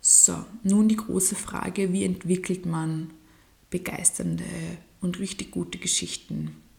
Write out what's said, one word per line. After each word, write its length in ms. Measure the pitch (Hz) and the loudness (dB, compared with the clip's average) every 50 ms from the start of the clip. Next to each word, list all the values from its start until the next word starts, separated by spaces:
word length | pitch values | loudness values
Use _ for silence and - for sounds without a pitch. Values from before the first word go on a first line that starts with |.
| - | 4
So, 320 | - - - - - 175 160 - - - 226 - | 6 6 8 8 6 4 2 -6 -10 -12 -4 2
nun 260 | 196 196 208 214 220 | 4 6 6 8 6
die 80 | 220 | 4
große 380 | 214 220 - 180 185 185 - 208 | 2 0 -2 0 0 0 0 -2
Frage, 580 | - - - - - - - 180 - 196 190 180 | -2 -8 -8 -6 -6 -6 -4 -2 -2 0 0 0
wie 120 | 190 190 | 0 0
entwickelt 600 | 190 180 180 - 170 185 185 180 - 185 180 - | 0 -2 -2 0 0 0 0 0 -4 -4 -4 -2
man 460 | 170 165 160 160 160 160 156 160 160 - - _ _ _ _ _ _ _ _ _ _ | -4 -4 -2 -2 -2 -4 -4 -6 -8 -12 -18 _ _ _ _ _ _ _ _ _ _
begeisternde 760 | - 180 180 - - - 175 - - - - 175 165 165 175 - 175 170 165 165 175 170 - _ _ _ - | -8 -8 -8 -6 -8 0 0 0 0 0 -4 -2 -2 -4 -4 -6 -8 -8 -8 -10 -10 -12 -16 _ _ _ -4
und 160 | 180 175 180 | -4 -4 -4
richtig 320 | 196 185 - - - - | -6 -8 -6 -8 -10 -8
gute 260 | - 180 175 170 - | -6 -6 -6 -6 -8
Geschichten 800 | 185 - 180 - - - - - - - _ - - 78 78 78 - - _ _ | -8 -4 -2 -2 -2 -2 -4 -8 -10 -10 _ -6 -6 -6 -6 -10 -14 -20 _ _